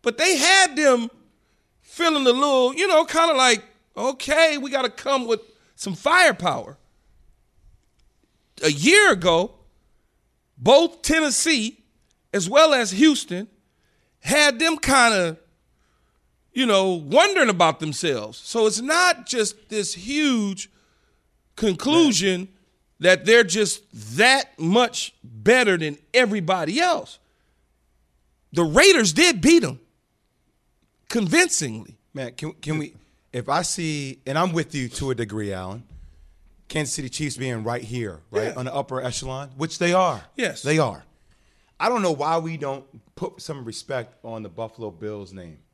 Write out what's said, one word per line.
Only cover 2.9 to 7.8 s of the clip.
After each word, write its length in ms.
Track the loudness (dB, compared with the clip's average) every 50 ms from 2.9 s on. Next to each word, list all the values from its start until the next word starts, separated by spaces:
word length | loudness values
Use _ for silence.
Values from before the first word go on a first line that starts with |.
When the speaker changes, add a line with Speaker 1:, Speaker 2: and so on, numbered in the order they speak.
| 2 2 2
Speaker 1:
kinda 280 | 2 0 0 2 2 2
like, 300 | 2 4 2 2 0 -2 _ _ _ _ _ _
okay, 640 | -6 -6 -6 -6 -6 -4 -2 2 2 4 2 2 -2
we 100 | -6 -6
gotta 220 | -4 -4 -4 -4
come 340 | -6 -8 -4 -2 -2 -2 0
with 140 | -2 -4 -4 -4 _ _ _ _ _ _
some 200 | _ -10 -10 -10
firepower. 840 | -4 0 2 4 4 4 4 2 0 -4 -4 -4 -4 -8 -12 -18 _ _ _ _ _ _ _ _ _ _ _ _ _ _ _ _ _ _ -20 _ _